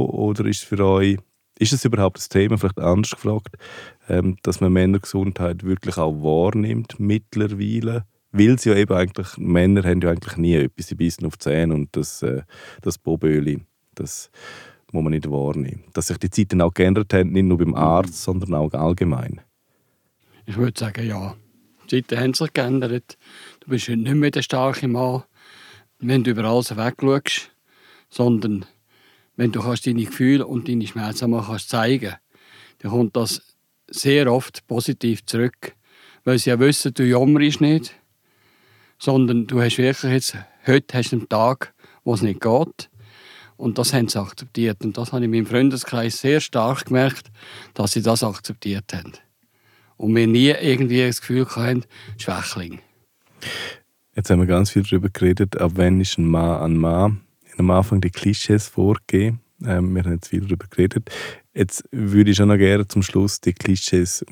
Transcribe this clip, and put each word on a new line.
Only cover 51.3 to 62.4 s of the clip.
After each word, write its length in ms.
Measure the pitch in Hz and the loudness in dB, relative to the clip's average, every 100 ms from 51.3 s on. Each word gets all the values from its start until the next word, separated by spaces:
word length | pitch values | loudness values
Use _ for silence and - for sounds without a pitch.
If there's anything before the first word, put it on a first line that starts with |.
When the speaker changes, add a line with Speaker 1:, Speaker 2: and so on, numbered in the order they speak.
| 123 127 - | -2 -2 -2
Speaker 2:
hatten, 300 | 120 123 - - - 104 | -2 -2 -6 -16 -18 -12
Schwächling. 640 | - 90 - - 87 - _ _ _ _ _ - - - - - _ _ _ - | -8 -8 -8 -10 -12 -14 _ _ _ _ _ -16 -12 -12 -12 -16 _ _ _ -6
Speaker 1:
Jetzt 140 | 101 | 2
haben 100 | 90 | 4
wir 80 | 90 | 4
ganz 240 | 90 101 | 4 2
viel 120 | 104 | 0
darüber 260 | 98 95 92 | 0 0 -2
geredet, 500 | - 92 92 98 - | 0 0 2 0 0
ab 120 | 90 92 | -2 2
wann 240 | 90 92 | 2 4
ist 160 | 92 - | 2 0
ein 100 | 82 | 2
Mann 340 | 82 85 82 | 2 2 0
ein 160 | 80 82 | 0 0
Mann. 440 | 82 85 104 101 _ _ _ - | 2 2 2 0 _ _ _ 0
Am 120 | 92 | 2
Anfang 300 | 92 95 101 | 4 4 2
die 80 | 92 | 0
Klischees 580 | - 101 104 - 107 - | -2 -2 0 2 0 0
vorgegeben. 720 | - 98 113 - 95 107 117 _ - 120 | 0 2 0 0 0 0 -2 _ -12 -4
Ähm, 300 | 90 92 92 | 0 0 0
wir 80 | |
haben 100 | 90 | -2
jetzt 160 | 85 - | -4 -4
viel 120 | 90 | -4
darüber 240 | 98 90 - | -2 -6 -4
geredet. 400 | - 92 - - - - - _ | 0 0 0 -8 -12 -14 -16 _
Jetzt 300 | - 98 - - | -2 -2 -4 -10
würde 400 | 123 104 101 104 | -4 2 6 6
ich 60 | |
schon 100 | 101 | 6